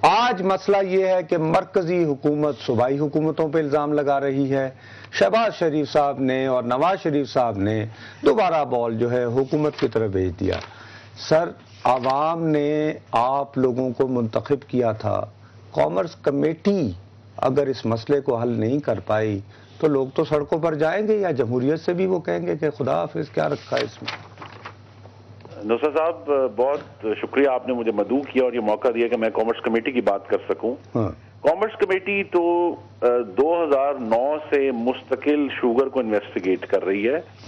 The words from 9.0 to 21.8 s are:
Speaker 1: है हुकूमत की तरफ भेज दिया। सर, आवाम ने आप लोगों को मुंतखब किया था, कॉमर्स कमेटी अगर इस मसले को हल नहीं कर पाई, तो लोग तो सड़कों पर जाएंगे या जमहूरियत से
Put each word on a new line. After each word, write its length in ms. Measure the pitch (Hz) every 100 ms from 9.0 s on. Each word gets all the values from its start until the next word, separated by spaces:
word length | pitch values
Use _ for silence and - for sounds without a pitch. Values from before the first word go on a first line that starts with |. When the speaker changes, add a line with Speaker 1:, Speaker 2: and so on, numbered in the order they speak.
| 120
Speaker 1:
है 160 | 123 120
हुकूमत 500 | 123 135 151 151 -
की 120 | 127
तरफ 240 | 110 110
भेज 200 | 95 92
दिया। 280 | 87 95 87 - - - - - -
सर, 380 | - 156 170 - - - 123
आवाम 540 | 127 123 135 156 165
ने 600 | 165 151 147 151 151 - - 117
आप 420 | 123 135 139 127
लोगों 340 | 127 120 131
को 160 | 120 131
मुंतखब 520 | 127 113 117 113 139 -
किया 240 | 123 117
था, 400 | 107 104 98 - - - - -
कॉमर्स 420 | 143 147 175 175 -
कमेटी 800 | - 143 147 160 - 202 127 90 - - - -
अगर 300 | 135 135 135
इस 160 | 131 113
मसले 360 | 113 110 143
को 140 | 131 117
हल 140 | 120
नहीं 300 | 113 110 143
कर 200 | 143 104
पाई, 440 | 98 107 110 98 101 - - -
तो 60 | 160
लोग 260 | 139 131
तो 120 | 131 156
सड़कों 340 | 151 143 170
पर 160 | 165 156
जाएंगे 380 | 156 185 214
या 180 | 214 185
जमहूरियत 480 | 131 117 123 131
से 140 | 156